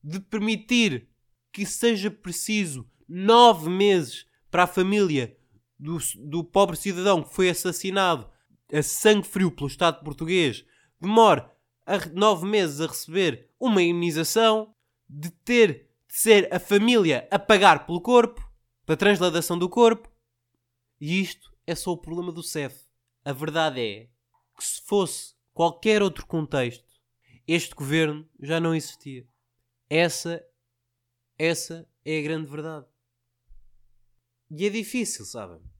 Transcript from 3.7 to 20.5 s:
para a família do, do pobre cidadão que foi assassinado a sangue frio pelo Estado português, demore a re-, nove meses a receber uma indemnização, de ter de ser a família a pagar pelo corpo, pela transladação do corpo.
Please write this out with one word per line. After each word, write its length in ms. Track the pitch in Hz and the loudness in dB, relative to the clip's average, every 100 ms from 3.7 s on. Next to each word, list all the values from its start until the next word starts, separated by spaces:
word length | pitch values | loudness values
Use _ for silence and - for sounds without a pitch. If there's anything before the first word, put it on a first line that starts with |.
| 185 202 185 131 - - _ _ | 2 4 2 0 -12 -20 _ _
para 120 | 170 | 0
a 40 | 175 | 0
família 720 | 190 185 208 190 143 117 _ _ _ _ _ | 0 0 2 2 0 -4 _ _ _ _ _
do, 200 | 147 165 - - | -10 -8 -8 -10
do 280 | 143 165 | -8 -8
pobre 320 | 160 190 196 165 | -2 2 2 0
cidadão 460 | 196 175 190 180 | -8 -2 0 0
que 120 | - | 0
foi 160 | - 185 | 0 0
assassinado 800 | 165 185 165 190 196 185 151 104 _ _ _ _ | 0 -6 -6 -4 0 0 -2 -6 _ _ _ _
a 100 | 151 | -4
sangue 440 | - - 214 208 - | -4 2 4 4 0
frio 240 | 190 185 | 0 0
pelo 160 | - 139 | 0 -10
Estado 360 | - 175 160 | 0 -2 -2
português, 600 | 151 139 160 185 151 107 _ _ _ _ | -14 -10 -2 0 0 -2 _ _ _ _
demore 440 | 180 226 220 143 - _ _ _ | 0 6 6 6 0 _ _ _
a 140 | - 190 | -6 -6
re-, 140 | 165 | -4
nove 340 | 175 214 180 185 | 0 2 2 0
meses 340 | 214 175 143 | 0 0 -4
a 60 | 156 | -8
receber 640 | - - 170 180 120 _ _ | -8 -8 -2 -2 -4 _ _
uma 220 | 254 202 | 0 2
indemnização, 920 | 175 175 170 151 160 226 226 220 214 _ _ _ _ | 2 0 -2 -2 -2 2 2 2 -4 _ _ _ _
de 220 | 147 165 | -14 -14
ter 600 | _ - 240 214 135 _ _ _ | _ 0 4 4 2 _ _ _
de 80 | |
ser 400 | - 220 208 - | -2 6 6 4
a 40 | 180 | -4
família 680 | - 202 226 240 170 131 - | 0 2 4 4 4 0 -2
a 80 | 202 | -4
pagar 480 | - 208 190 151 - | 4 6 6 4 0
pelo 140 | 170 | -6
corpo, 400 | 196 247 233 - - _ _ _ - | 4 4 4 -4 -18 _ _ _ -6
pela 100 | 156 | 0
transladação 640 | 202 196 180 165 160 175 | 2 2 2 0 -4 -4
do 100 | 180 | -2
corpo. 420 | 240 233 226 - _ _ _ _ | 4 4 4 -8 _ _ _ _